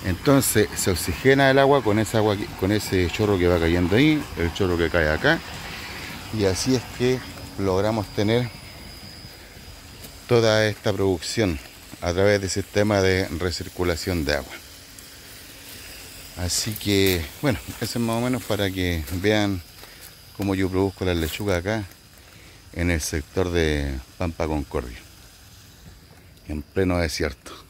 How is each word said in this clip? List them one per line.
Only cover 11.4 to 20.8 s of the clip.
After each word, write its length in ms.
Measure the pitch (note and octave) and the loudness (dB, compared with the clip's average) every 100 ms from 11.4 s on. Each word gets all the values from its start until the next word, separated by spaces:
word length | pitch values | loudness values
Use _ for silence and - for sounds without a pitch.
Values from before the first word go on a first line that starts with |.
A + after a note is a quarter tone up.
| G#2 D#2 - - - - | 0 -2 -10 -20 -20 -6
a 120 | F2 | -2
través 280 | F2 G2+ G2+ | 2 4 4
del 100 | F#2+ | 0
sistema 500 | G2+ F#2+ G#2 G#2 G2+ | -4 -2 0 2 4
de 260 | F#2+ F#2 F#2+ D#2+ | 4 2 0 -2
recirculación 840 | F2+ E2+ F2 - F2+ E2 - F2 | -4 -4 -10 -2 -2 0 -2 -2
de 100 | C#2+ | 0
agua. 180 | C#2+ C2+ - - - - - - - - - - - - - - - - - - - | -2 -4 -14 -18 -20 -20 -20 -20 -20 -20 -20 -20 -20 -18 -18 -18 -18 -18 -18 -16 -6
Así 360 | F2+ - - | -4 -2 -4
que, 500 | G#2 G2+ G2 G2 F2+ D2+ - | -4 2 4 4 2 -4 -2
bueno, 160 | D3 A2+ - - | -2 -2 -6 -8
eso 180 | A2+ A#2+ | -6 -4
es 60 | |
más 120 | A#2 A2+ | -2 -2
o 40 | |
menos 240 | B2 B2+ | -2 -2
para 260 | - G2+ G2 | -2 -2 -2
que 320 | F#2 F2+ E2+ D#2 | 0 -2 -2 -4
vean 460 | F2+ G#2 G#2+ G2+ F#2+ - - - - - - - - | -2 2 2 0 -2 -8 -20 -20 -20 -20 -20 -20 -4
cómo 180 | G2 | -2
yo 140 | F#2+ F#2 | 0 0
produzco 360 | F#2 | 2